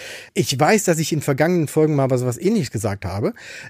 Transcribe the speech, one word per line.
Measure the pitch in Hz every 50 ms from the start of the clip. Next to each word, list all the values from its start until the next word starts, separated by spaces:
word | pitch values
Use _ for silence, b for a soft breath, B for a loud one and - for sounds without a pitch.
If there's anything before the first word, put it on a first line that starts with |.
| B B B B B B B
Ich | - 139 - - 123
weiß, | 151 160 214 208 -
dass | - 165 156
ich | 160 - 170
in | 151
vergangenen | - - 139 127 151 170 180 175 156
Folgen | - - 160 156 151 156
mal | 139 135 127
was, | 131 123 123
was | 127 117
Ähnliches | 117 - 190 233 220 143 -
gesagt | - 113 98 107 101 101 -
habe, | - 92 101 123 190 240 B B B B B B B